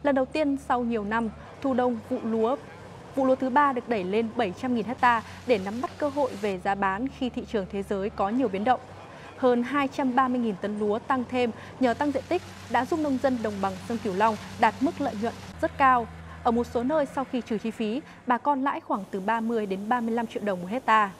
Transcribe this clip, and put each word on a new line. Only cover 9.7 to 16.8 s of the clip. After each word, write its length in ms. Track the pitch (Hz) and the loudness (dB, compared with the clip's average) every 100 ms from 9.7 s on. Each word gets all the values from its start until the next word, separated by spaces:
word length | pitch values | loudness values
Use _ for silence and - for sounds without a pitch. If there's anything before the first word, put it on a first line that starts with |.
| 285 269 | 0 0
trăm 280 | 269 269 247 | 0 2 4
ba 120 | 262 | 2
mươi 120 | 247 | 2
nghìn 160 | 233 185 | 0 -2
tấn 180 | 202 208 | -4 -2
lúa 200 | 214 208 | 0 0
tăng 240 | - 269 233 | 0 -2 0
thêm 200 | 254 247 - - - | 0 0 -2 -14 0
nhờ 140 | 254 | 0
tăng 180 | 226 294 | 2 0
diện 120 | 269 - | 0 0
tích 120 | 349 - - - | -2 -2 -16 0
đã 160 | 233 254 | 0 2
giúp 140 | 339 | 0
nông 180 | 302 262 | 2 2
dân 140 | 269 254 | 2 2
đồng 100 | 220 202 | -2 0
bằng 120 | 190 185 - | -2 -4 -6
sông 80 | 233 | -4
Cửu 100 | 220 185 | -2 2
Long 200 | 220 208 - - | 2 2 -6 2
đạt 160 | 226 214 | 2 4
mức 220 | 277 - | -2 0
lợi 120 | 277 214 | -4 -2
nhuận 120 | 226 - - - | -4 -4 -14 -4
rất 160 | 320 - | -4 4
cao. 300 | 269 254 220 - - - | 6 6 2 -10 -16 -2
Ở 80 | 247 | 0
một 160 | 233 233 | 2 0
số 100 | 240 | 0